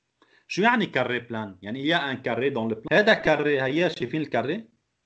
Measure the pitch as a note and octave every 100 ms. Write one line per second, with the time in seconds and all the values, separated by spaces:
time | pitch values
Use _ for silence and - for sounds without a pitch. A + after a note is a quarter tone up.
0 | _ _ _ _ - - A3 B3 E3+ C3+
1 | B2 A#2+ A#2+ A2+ G#2 F#2 G2 B2+ C#3+ E3+
2 | C#3+ C3 C3 A2+ C3+ B2+ A2+ A2 - D#3+
3 | G#3 G3+ - D3+ D3 C#3+ C3 D3+ F3 E3+
4 | A#2 C#3 D3+ A#2+ B2 F#3+ A3+ _ _ _